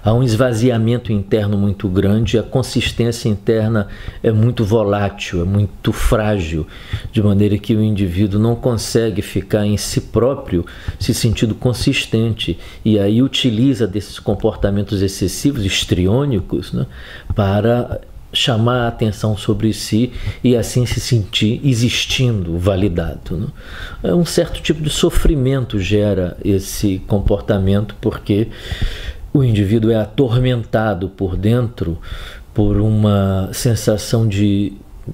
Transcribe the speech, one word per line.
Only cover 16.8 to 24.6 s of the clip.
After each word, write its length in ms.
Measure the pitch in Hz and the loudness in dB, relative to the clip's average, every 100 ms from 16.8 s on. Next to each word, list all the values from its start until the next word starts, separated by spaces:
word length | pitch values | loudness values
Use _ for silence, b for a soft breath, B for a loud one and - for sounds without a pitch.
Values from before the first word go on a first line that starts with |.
| 131 B B B B | -4 B B B B
para 640 | - 98 104 113 120 120 - - - - | 0 2 2 2 0 -2 -8 -10 -20 -8
chamar 500 | - - 113 117 123 | -4 0 2 2 2
a 20 | 117 | -2
atenção 500 | - 113 98 107 101 | 0 -2 0 -2 -2
sobre 340 | - 101 110 | -2 0 0
si 380 | 101 - 107 123 B B B | -2 0 0 0 B B B
e 140 | 127 120 | 2 2
assim 300 | 110 123 117 | 2 0 0
se 120 | - | -2
sentir 640 | - 120 98 - 107 120 | 0 0 0 0 0 2
existindo, 960 | 143 117 120 - - 139 127 107 85 85 | 0 2 2 0 -2 0 0 0 -2 0
validado, 800 | 92 95 98 87 82 69 - - | 0 2 0 0 -4 -8 -6 -6
né? 100 | 120 - B B B B | -6 -8 B B B B
É 100 | - | 0
um 140 | 175 | 0
certo 340 | 170 - 170 | 2 0 -2
tipo 220 | - | -4